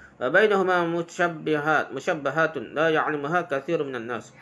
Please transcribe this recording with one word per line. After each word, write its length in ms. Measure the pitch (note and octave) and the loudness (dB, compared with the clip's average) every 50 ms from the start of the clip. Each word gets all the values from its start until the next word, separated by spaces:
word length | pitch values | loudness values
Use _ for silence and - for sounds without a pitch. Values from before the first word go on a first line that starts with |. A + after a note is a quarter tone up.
| - - - - | -20 -20 -10 -4
Wa 80 | A#2+ C3 | -4 2
bainahuma 560 | D3+ F#3+ A3 G#3+ G3+ G3 F#3 F#3 F#3 F3+ E3+ E3+ | 4 4 6 6 4 2 2 2 2 2 2 0
musyabbihat-, 1080 | E3+ E3+ E3 - - - F3 E3+ E3 D#3 D#3 D#3 D3+ D3 D3 D#3+ D#3 C3+ - - A2 | -2 -2 -4 -6 -2 -2 -2 -2 -2 -4 -2 -2 -2 0 2 2 2 2 0 -2 -6
musyabbahatun 800 | C3+ - - F3+ D#3 C#3 C#3 B2 D#3+ D#3+ D#3 D#3+ C#3 A2 F2+ - | -6 -2 -2 -2 -2 -2 -2 0 2 0 0 0 -6 -8 -6 -2
la 160 | C#3 D#3+ E3 | 0 2 2
ya'lamuha 560 | D#3 D3+ B2 C#3+ D3+ D3 C#3 C#3+ E3+ F3+ E3 - | 2 2 0 0 -2 -4 -4 -2 -2 -2 0 0
katsirun 420 | C#3 C3+ - - E3+ D#3 D3 C#3 | -4 -4 -2 -2 -2 -2 -2 -4
minan 220 | C3 A#2+ A2+ A#2 | -4 -8 -6 -6
nas. 160 | B2 A2 - - - - | -8 -8 -8 -12 -20 -8